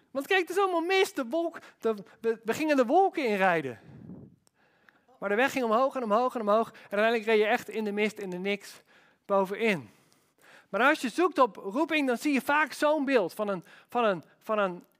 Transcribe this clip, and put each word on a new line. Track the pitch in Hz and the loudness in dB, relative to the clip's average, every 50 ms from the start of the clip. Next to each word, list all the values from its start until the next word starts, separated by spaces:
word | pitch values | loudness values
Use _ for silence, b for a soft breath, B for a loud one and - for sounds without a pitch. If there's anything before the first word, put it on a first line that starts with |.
| _ _ | _ _
Want | - 262 277 - | -8 -8 -2 0
kijk, | 381 381 | 2 0
het | 359 - | 0 0
is | 349 381 | 0 0
allemaal | 403 381 359 330 | 0 2 2 0
mist, | 330 349 381 381 381 - - | 0 2 2 2 2 2 0
de | - 262 226 | -6 -6 -4
wolk, | 247 330 339 330 - - B B B B | -2 -2 -4 -4 -6 -10 B B B B
de, | - 226 220 202 185 B B B | -4 -4 -4 -4 -8 B B B
we, | - 226 226 208 - | -4 -4 -4 -4 -4
we | 208 220 | -6 -4
gingen | - 302 311 294 269 | -2 0 0 4 2
de | 247 | 4
wolken | 214 277 359 392 381 - 339 285 | 4 6 4 4 4 2 0 -2
inrijden." | 233 208 196 190 190 175 165 147 131 117 - B B B B B B B B B B B _ _ _ _ b b b b b b b b b b b _ - | 0 2 2 2 2 2 2 -2 -4 -8 -10 B B B B B B B B B B B _ _ _ _ b b b b b b b b b b b _ -8
Maar | 185 196 | -4 -2
de | 202 | 0
weg | 214 262 277 | 2 0 0
ging | - 262 247 | 0 -2 0
omhoog | 226 214 226 262 277 - | 2 2 2 2 0 -2
en | 269 247 | -4 -2
omhoog | 214 202 226 247 254 - | 0 0 2 2 0 -2
en | 240 | -4
omhoog. | 220 208 202 226 233 - | 0 2 2 2 2 0
En | - - | -6 -20
uiteindelijk | - - - 202 214 226 233 233 208 | -16 -8 -2 0 0 2 0 0 0
reed | 214 226 214 | 2 2 4
je | 214 | 4
echt | 208 233 240 - - | 4 2 0 -2 -4
in | 214 226 220 | -8 -6 -6
de | 208 | -4
mist, | 202 208 214 214 208 - | -2 -2 -2 -2 -2 -6
in | 208 190 | -10 -10
de | 180 180 | -8 -8
niks, | 185 196 202 196 - - - - _ b b b b b b b b | -4 -4 -6 -6 -8 -14 -20 -20 _ b b b b b b b b
bovenin. | - 202 196 196 180 202 - 226 226 202 156 120 104 - _ _ _ _ _ _ _ _ b b b b b b b | 0 0 0 0 0 -2 -2 0 0 0 -2 -4 -10 -20 _ _ _ _ _ _ _ _ b b b b b b b
Maar | - 196 | -2 2
als | 240 277 311 - | 4 4 2 2
je | - 240 | -2 -6
zoekt | - - 349 370 - - | -2 0 0 2 4 2
op | 262 247 185 | 2 2 2
roeping, | - - 196 190 262 330 311 330 311 285 262 | -6 -10 -6 -2 -2 -2 0 0 0 0 0
dan | 240 226 | -2 -2
zie | - 302 285 | -2 0 0
je | 254 | 0
vaak | - - 285 302 311 262 - | 0 0 0 0 0 -2 -2
zo'n | - 311 294 302 320 269 | -2 0 0 2 2 0
beeld | 254 277 240 190 160 - | 2 2 2 2 0 -4
van | - 214 202 | -6 -4 -4
een, | 196 180 - B B B B B | -4 -6 -6 B B B B B
van | - 240 240 | -4 0 0
een, | 214 190 165 - b b b | 0 0 -2 -4 b b b
van | _ - 220 214 | _ -6 -2 0
een, | 202 190 175 180 - _ _ _ | 0 -2 -2 -6 -14 _ _ _